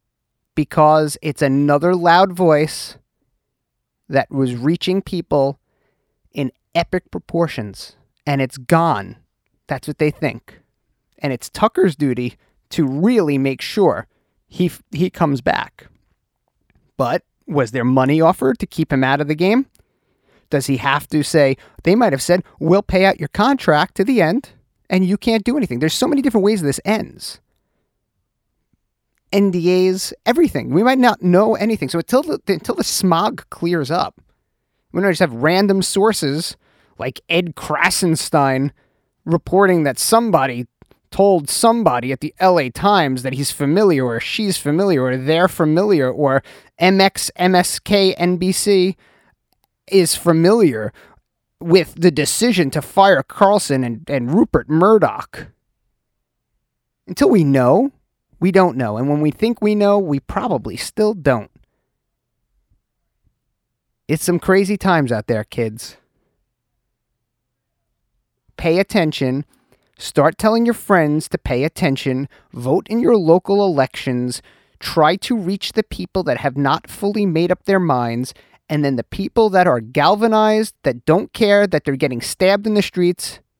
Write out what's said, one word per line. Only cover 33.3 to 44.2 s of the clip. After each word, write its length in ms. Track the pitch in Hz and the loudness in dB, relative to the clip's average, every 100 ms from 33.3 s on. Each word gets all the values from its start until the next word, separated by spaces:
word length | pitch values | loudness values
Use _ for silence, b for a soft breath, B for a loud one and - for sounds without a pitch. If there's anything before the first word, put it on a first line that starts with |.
| - - | -4 -14
clears 420 | - 170 175 135 | -8 -4 -2 -2
up, 300 | 170 - - _ _ _ _ _ _ _ | -4 -4 -8 _ _ _ _ _ _ _
we 80 | - | -4
don't 100 | 196 | -2
just 80 | 160 | 0
have 140 | 170 | -2
random 480 | 117 151 185 202 196 | 0 0 2 2 0
sources 760 | 180 196 214 208 143 147 - - _ _ _ - | 0 0 0 0 -2 -4 -6 -12 _ _ _ -12
like 220 | 127 - - | -12 -10 -4
Ed 280 | 170 175 - | -2 -2 -6
Krasenstein 1160 | - 151 175 - 180 160 - 156 139 131 139 - _ _ _ _ - | -6 -2 -2 0 0 -2 0 0 2 0 -2 -6 _ _ _ _ -4
reporting 580 | 175 - 185 196 175 | -4 0 2 4 2
that 160 | 143 127 | 0 -2
somebody 680 | - 226 233 165 135 123 120 _ _ _ _ | 0 2 2 0 0 -4 -10 _ _ _ _
told 380 | - 202 180 143 | 0 2 2 -2
somebody 600 | - 233 233 180 123 123 | 0 2 2 2 0 -4
at 80 | 135 | -6
the 120 | 151 - | -8 0
L 200 | 185 175 | 2 2
A 100 | 131 | 0
Times 540 | - 202 202 143 131 | -2 2 2 2 -2
that 100 | 131 | -6
he's 180 | 131 135 | -6 -6
familiar 540 | - 139 180 208 143 123 | -4 0 2 2 2 0
or 140 | |
she's 380 | 117 | -4